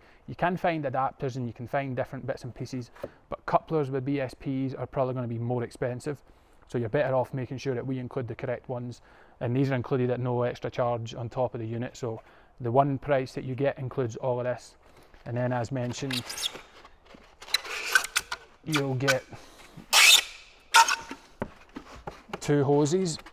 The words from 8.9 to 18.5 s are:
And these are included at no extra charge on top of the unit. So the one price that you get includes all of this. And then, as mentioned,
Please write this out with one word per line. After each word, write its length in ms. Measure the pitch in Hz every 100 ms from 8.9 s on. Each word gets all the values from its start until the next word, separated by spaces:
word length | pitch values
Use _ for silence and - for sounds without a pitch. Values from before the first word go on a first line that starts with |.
| 117 - - - -
And 140 | 123 127
these 140 | 135
are 60 | 127
included 340 | - 131 123
at 100 | 123
no 220 | 123 120
extra 300 | 120 - 123
charge 420 | - 120 120 113
on 160 | 131 117
top 240 | 131 120
of 80 | 117
the 60 | 113
unit. 280 | 117 127 -
So 240 | 117 113 - - - -
the 100 | 120
one 260 | 131 143 135
price 360 | - 135 131
that 100 | 139
you 100 | 131
get 240 | 123 139 143
includes 380 | 127 - 120 113
all 240 | 131 123
of 60 | 123
this. 300 | 120 - - - - - - -
And 100 | 120
then, 160 | 123
as 180 | 123 113
mentioned, 520 | 131 123 - 139 123 - - - - - - - - - - - - - - - - - - - - - - -